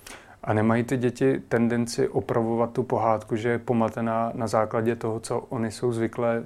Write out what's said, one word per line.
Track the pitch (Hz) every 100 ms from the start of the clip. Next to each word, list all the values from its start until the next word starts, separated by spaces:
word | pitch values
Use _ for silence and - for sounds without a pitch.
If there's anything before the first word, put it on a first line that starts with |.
| - - - -
A | -
nemají | 107 110 117
ty | 117 135
děti | 123 120 135 135 -
tendenci | 117 117 117 120 - 127
opravovat | 139 131 123 113 117 117
tu | 127
pohádku, | 117 113 113 107 - 110
že | 120
je | 120
pomatená | 117 117 110 120 113 113 113
na | - 110
základě | 113 107 117 113 117
toho, | 113 113
co | - 120
oni | - 127 113
jsou | - 123
zvyklé | 113 113 - 117 117